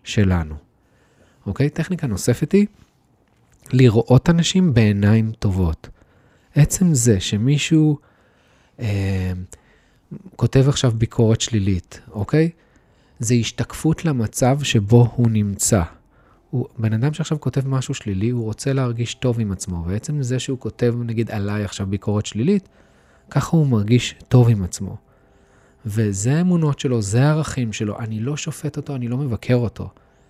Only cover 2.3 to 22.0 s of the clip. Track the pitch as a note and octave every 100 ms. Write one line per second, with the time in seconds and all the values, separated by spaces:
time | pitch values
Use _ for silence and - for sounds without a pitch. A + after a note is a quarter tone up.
2.3 | - D3+ G3 G#3 _ _ _ _ _ _
3.3 | _ _ _ - B2+ B2+ A2 - B2+ -
4.3 | E3+ E3 F#3 F3+ A#2+ G#2+ G2+ G2+ A2 A2
5.3 | A2 A2 F#2 E2+ D#2+ - - _ _ _
6.3 | _ _ C#3+ D3+ - F3+ C#3 A#2+ G2 -
7.3 | G#2 B2 C#3+ - D#3+ D3+ C#3+ _ _ _
8.3 | _ _ _ _ - A2+ G2+ F#2+ F#2+ F#2
9.3 | F2+ F#2 - _ _ _ _ - - -
10.3 | - A#2+ C3+ C3+ - B2+ A2+ A2+ - A2
11.3 | A2+ - A2 G2 F#2 - - - G#2+ G#2
12.3 | D3+ E3 - _ _ _ _ _ - A2+
13.3 | B2 A2 - - - D#3 D#3 E3 C3 G#2+
14.3 | - B2 C#3 C3+ A#2 G2+ A#2+ A#2 - A#2
15.3 | A2 G2+ G2 - G#2 E2 - _ _ _
16.3 | _ _ C3 - - A2 A2 C#3 D3+ E3
17.3 | D#3 C3+ C#3 C3 C3 B2+ C3+ G#2+ F#2+ A2+
18.3 | B2 A2 G#2 C#3 C3+ B2+ A#2 A#2 - B2+
19.3 | A#2 G#2+ F#2+ - F2 E2+ G2+ - D3 B2
20.3 | B2+ - B2+ - - A#2+ A#2+ A#2 A2+ A2
21.3 | G#2+ G2+ G#2 G2 - G2 G2